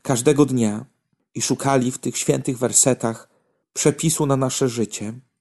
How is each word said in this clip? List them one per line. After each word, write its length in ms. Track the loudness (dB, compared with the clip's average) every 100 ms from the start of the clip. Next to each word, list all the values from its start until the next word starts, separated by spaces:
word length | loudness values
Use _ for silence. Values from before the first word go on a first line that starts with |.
każdego 440 | -4 0 4 4 4
dnia 400 | 2 0 -2 -10 _ _ _ _
i 80 | -6
szukali 480 | -4 -2 2 2 2
w 80 | -2
tych 200 | -6 -4
świętych 400 | 0 0 -2 -2
wersetach 680 | 0 2 2 2 -2 -6 -12 _ _ _ _
przepisu 540 | -2 0 2 0 0 0
na 100 | 0
nasze 320 | 0 0 -2
życie, 520 | 0 -4 -6 -12 -14 -18 _